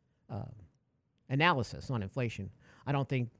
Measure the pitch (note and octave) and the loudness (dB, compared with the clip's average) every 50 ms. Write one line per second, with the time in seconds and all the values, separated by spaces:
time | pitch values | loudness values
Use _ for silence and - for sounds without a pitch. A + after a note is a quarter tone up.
0 | _ _ _ _ _ - B2+ G2+ - - - G#2 F#2 - _ _ _ _ _ _ | _ _ _ _ _ -10 -8 -8 -8 -8 -12 -16 -20 -20 _ _ _ _ _ _
1 | _ _ _ _ _ - B2+ C#3 D#3 F3+ E3+ C3+ A#2 - - C2+ - - C3+ A#2 | _ _ _ _ _ -2 2 4 6 6 6 4 2 -2 -4 -8 -6 -4 -2 -2
2 | G2 F#2+ - C#3 B2 A#2 - - G2+ F#2+ - - - - - - - - C#3+ C#3 | -2 -4 -2 -2 -2 -2 -2 -4 -8 -10 -10 -14 -20 -20 -20 -10 -4 0 0 0
3 | C3+ - C#3+ C3 B2 A#2 - - | 2 2 2 0 0 0 -4 -10